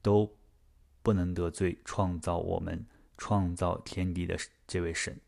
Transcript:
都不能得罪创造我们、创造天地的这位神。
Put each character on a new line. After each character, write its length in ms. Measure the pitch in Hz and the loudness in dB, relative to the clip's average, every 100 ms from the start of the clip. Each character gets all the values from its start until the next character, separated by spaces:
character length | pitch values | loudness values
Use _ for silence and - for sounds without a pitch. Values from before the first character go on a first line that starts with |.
都 360 | 104 104 104 - - _ _ - _ _ | 6 4 4 -4 -20 _ _ -20 _ _
不 100 | - | 2
能 220 | 98 87 | 2 2
得 180 | 90 85 | 0 -2
罪 260 | - 92 - | 0 -2 -2
创 340 | - - 92 85 | -6 -2 0 0
造 200 | 90 85 | -2 -2
我 200 | 90 87 | 0 -2
们、 240 | 87 85 - - _ - | -4 -8 -10 -20 _ -14
创 360 | - 104 90 | 0 2 2
造 240 | 85 90 - | 0 -2 -2
天 340 | - - 92 | -6 -4 -2
地 120 | 87 | -2
的 120 | 87 82 - _ | -2 -4 -6 _
这 140 | - 92 | -6 -4
位 140 | 85 | -2
神。 260 | 82 - - | -4 -6 -8